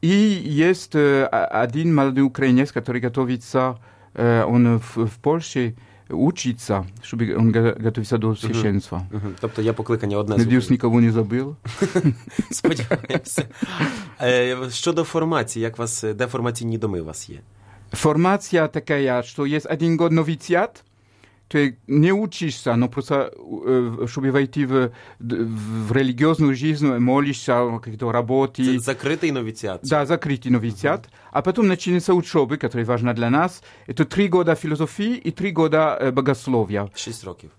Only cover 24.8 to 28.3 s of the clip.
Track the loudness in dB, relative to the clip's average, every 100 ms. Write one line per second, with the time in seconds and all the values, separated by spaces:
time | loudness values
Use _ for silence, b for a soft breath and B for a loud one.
24.8 | 0 -4 B B -6 -2 -2 -4 -6 -6
25.8 | 0 0 0 2 2 4 2 2 -2 0
26.8 | 0 2 2 2 0 -4 0 2 2 -2
27.8 | -10 -8 -2 -2 0